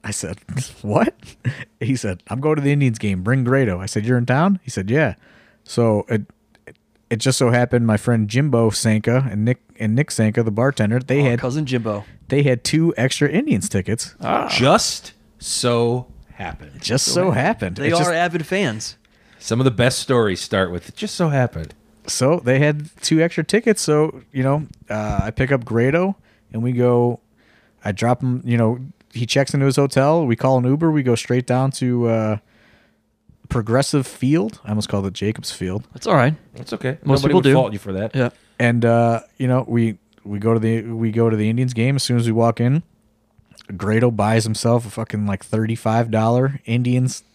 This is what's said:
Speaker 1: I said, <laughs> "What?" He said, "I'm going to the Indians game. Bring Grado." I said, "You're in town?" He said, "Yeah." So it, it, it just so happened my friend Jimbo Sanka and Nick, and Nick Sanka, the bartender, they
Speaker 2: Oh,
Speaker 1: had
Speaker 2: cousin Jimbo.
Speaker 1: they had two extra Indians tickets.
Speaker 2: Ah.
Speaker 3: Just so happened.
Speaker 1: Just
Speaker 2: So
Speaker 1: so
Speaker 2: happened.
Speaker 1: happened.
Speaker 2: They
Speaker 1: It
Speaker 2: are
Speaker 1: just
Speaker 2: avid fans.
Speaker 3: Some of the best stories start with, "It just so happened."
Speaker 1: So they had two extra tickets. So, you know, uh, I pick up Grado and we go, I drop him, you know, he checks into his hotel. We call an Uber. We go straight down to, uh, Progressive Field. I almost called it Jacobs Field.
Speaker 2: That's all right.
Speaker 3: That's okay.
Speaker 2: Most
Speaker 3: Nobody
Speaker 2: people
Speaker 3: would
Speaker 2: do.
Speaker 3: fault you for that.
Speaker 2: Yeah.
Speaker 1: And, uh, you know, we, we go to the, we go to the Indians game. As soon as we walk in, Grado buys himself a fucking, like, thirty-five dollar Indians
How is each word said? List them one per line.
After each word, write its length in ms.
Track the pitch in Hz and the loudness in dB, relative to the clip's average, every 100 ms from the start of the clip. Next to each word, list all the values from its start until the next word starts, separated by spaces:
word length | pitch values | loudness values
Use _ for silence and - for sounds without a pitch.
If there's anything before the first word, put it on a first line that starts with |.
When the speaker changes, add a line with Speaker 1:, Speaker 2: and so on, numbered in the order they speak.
Speaker 1:
I 60 | 104 | -8
said, 300 | 101 87 87 - 131 | -8 -8 -10 -10 -10
<laughs> 200 | - - | -10 -10
"What?" 320 | 104 101 226 - - - - - - _ | 0 2 2 -2 -20 -8 -8 -8 -16 _
He 160 | 127 127 | -4 -2
said, 280 | 107 90 - | -2 -6 -6
"I'm 100 | 123 | -4
going 160 | 151 151 | 0 0
to 60 | |
the 80 | 139 | 2
Indians 260 | 143 135 110 | 2 2 0
game. 240 | 104 95 | -2 -2
Bring 220 | 92 135 | 0 0
Grado." 360 | 120 135 123 90 | 2 2 2 -2
I 60 | 98 | -4
said, 200 | 110 110 | -4 0
"You're 120 | 123 | 0
in 80 | 120 | 2
town?" 340 | 131 180 190 | 2 2 0
He 80 | - | -2
said, 180 | 113 98 | -6 -2
"Yeah." 240 | 135 139 - _ _ _ _ | 0 0 -2 _ _ _ _
So 420 | - - 117 104 - | -6 0 2 2 0
it, 140 | 107 101 _ _ _ - | -4 -4 _ _ _ -20
it, 120 | - _ _ _ | -20 _ _ _
it 60 | 113 | -2
just 200 | 135 127 | 0 2
so 140 | 123 | 4
happened 340 | 120 123 123 117 | 4 4 2 2
my 120 | 104 | 2
friend 300 | - 117 104 | 2 0 2
Jimbo 440 | 120 151 120 113 | 0 2 4 2
Sanka 560 | 98 117 107 104 123 135 | 2 0 2 2 0 0
and 160 | 101 110 | -2 -2
Nick, 140 | 131 _ _ | -2 _ _
and 140 | 110 | -2
Nick 160 | 117 151 | 0 -2
Sanka, 320 | - 110 107 | 0 0 2
the 80 | 113 | -2
bartender, 460 | 104 131 139 107 123 | 0 0 0 0 0
they 200 | 127 139 | 0 2
Speaker 2:
Oh, 40 | 139 | 2
Speaker 1:
had 140 | 120 | 0
Speaker 2:
cousin 280 | 127 139 147 | -2 -4 -2
Jimbo. 360 | 127 110 104 - - - | -4 -4 -6 -10 -20 -2
Speaker 1:
they 120 | 139 | 0
had 220 | 139 120 | 2 0
two 280 | - 156 165 - | 0 2 2 2
extra 320 | 131 - 147 | -2 2 0
Indians 400 | 180 302 120 - | 0 0 -2 0
tickets. 460 | 98 92 107 - - | -4 -2 -6 -6 -10
Speaker 2:
Ah. 280 | - - - | -2 -2 -2
Speaker 3:
Just 640 | - 127 196 - - - _ _ _ | 2 4 4 2 -6 -14 _ _ _
so 720 | - - 123 120 117 123 127 - - | -8 -2 0 2 0 -2 -6 -20 -20
happened. 480 | - 92 80 76 135 | -14 -14 -14 -18 -12
Speaker 1:
Just 240 | - 165 - | -4 -2 0
Speaker 2:
So 60 | |
Speaker 1:
so 180 | 175 185 | 0 0
Speaker 2:
happened. 60 | 120 | 0
Speaker 1:
happened. 380 | 151 220 98 98 | 0 -2 -6 -4
Speaker 2:
They 100 | 143 | -2
Speaker 1:
It 40 | |
Speaker 2:
are 60 | 170 | 0
Speaker 1:
just 100 | - | 0
Speaker 2:
avid 360 | 165 175 165 156 | 0 -2 -2 -4
fans. 500 | 190 175 110 - - _ _ _ _ | -2 -2 -4 -10 -14 _ _ _ _
Speaker 3:
Some 220 | - 113 | -4 2
of 40 | 131 | 2
the 60 | |
best 280 | 107 123 - | 2 0 0
stories 420 | - 123 107 92 | 0 2 2 -2
start 300 | - 101 92 | -2 -2 -2
with, 180 | 87 - | -4 -10
"It 60 | - | -12
just 180 | 214 | -10
so 160 | - 170 | -2 0
happened." 460 | 139 123 - 78 - _ _ - | 2 0 -4 -12 -16 _ _ -10
Speaker 1:
So 300 | - 127 170 | -2 0 2
they 180 | 123 135 | 2 2
had 300 | 147 151 151 - | 2 0 -8 -10
two 200 | - 160 | 0 2
extra 220 | 170 - | 2 -2
tickets. 380 | 156 214 233 208 | 0 0 2 0
So, 400 | - 151 156 135 - | 2 2 0 -4 -10
you 100 | 131 | -2
know, 240 | 131 147 147 - - | 0 0 -4 -16 -8
uh, 300 | 107 107 104 | -6 -2 -2
I 80 | 101 | -4
pick 200 | - 131 | -2 0
up 140 | 139 117 | 0 0
Grado 500 | 113 123 160 185 196 _ _ _ | 2 2 2 0 -4 _ _ _
and 100 | 110 | -6
we 80 | 120 | -2
go, 480 | 123 123 120 120 117 _ _ _ _ _ _ | 0 2 4 2 -2 _ _ _ _ _ _
I 80 | 107 | -8
drop 300 | 95 - 123 | -2 0 0
him, 180 | 127 123 123 | 0 -4 -2
you 100 | 120 | 2
know, 240 | 113 123 131 - _ | 2 0 -8 -18 _
he 140 | - 120 | -8 -2
checks 280 | 143 135 | 0 0
into 120 | 143 139 | 0 0
his 100 | 135 | 2
hotel. 500 | 139 - 139 165 143 | 0 2 2 2 2
We 120 | 117 | 0
call 200 | 135 131 | 2 2
an 60 | |
Uber. 260 | 123 143 165 | 2 0 2
We 140 | 151 | 0
go 120 | 127 117 | 0 0
straight 300 | - 123 127 | 0 -2 0
down 260 | 127 135 | 0 0
to, 360 | - 127 120 117 | -2 -2 0 0
uh, 300 | 113 110 107 _ _ _ _ _ _ _ _ _ _ - | 0 0 -4 _ _ _ _ _ _ _ _ _ _ -6
Progressive 580 | 123 107 120 139 147 127 | -4 0 0 2 0 -2
Field. 540 | - 127 156 214 - | -4 0 0 0 -8
I 60 | 113 | -4
almost 180 | 107 104 | -4 -2
called 180 | 101 98 | -4 -4
it 60 | |
Jacobs 380 | 90 101 110 - | -4 -4 -4 -10
Field. 340 | - 92 95 - | -8 -6 -6 -10
Speaker 2:
That's 140 | - - | -10 0
all 80 | 165 | 4
right. 200 | 127 156 - - | 2 0 -10 -20
Speaker 3:
That's 160 | - | -12
okay. 260 | 113 127 147 | -6 -6 -6
Speaker 2:
Most 160 | 143 135 | 0 2
Speaker 3:
Nobody 40 | 139 | 4
Speaker 2:
people 80 | 180 | 4
Speaker 3:
would 40 | |
Speaker 2:
do. 100 | 139 | 6
Speaker 3:
fault 200 | 131 104 | 4 2
you 60 | 104 | -4
for 120 | 101 | -6
that. 220 | 95 110 131 | -6 -4 -2
Speaker 2:
Yeah. 140 | 120 _ _ _ | -2 _ _ _
Speaker 1:
And, 260 | 120 120 117 | 0 2 4
uh, 360 | 117 117 117 - _ | 4 2 0 -6 _
you 100 | 127 | 0
know, 160 | 127 123 | 0 0
we, 300 | 117 113 101 _ _ | 0 0 -2 _ _
we 160 | 101 104 | -10 -4
go 140 | 110 | 0
to 60 | 113 | 0
the, 200 | 110 113 | 2 -2
we 280 | 110 113 113 | -4 -4 -2
go 180 | 110 113 | 2 2
to 60 | 110 | 2
the 140 | 107 | 0
Indians 240 | 117 127 | 0 -2
game. 220 | 117 120 139 | 0 0 0
As 60 | |
soon 140 | - 120 | 0 0
as 80 | 117 | 2
we 60 | |
walk 280 | 113 117 110 | 2 2 2
in, 220 | 120 147 - _ _ _ _ _ _ - - 95 | 0 0 -4 _ _ _ _ _ _ -20 -16 -8
Grado 360 | 95 110 123 | -2 2 2
buys 320 | 110 104 113 | 2 2 2
himself 420 | 110 107 117 120 117 | 0 -2 0 0 -2
a 40 | |
fucking, 360 | - 110 107 104 | -10 -8 -4 -4
like, 180 | 95 | -4
thirty-five 680 | - 110 110 113 117 113 117 | -4 -4 -2 -2 0 0 0
dollar 480 | 110 110 120 135 139 - | 0 2 2 0 -4 -4
Indians 580 | 117 123 123 127 - _ | -2 0 0 0 -4 _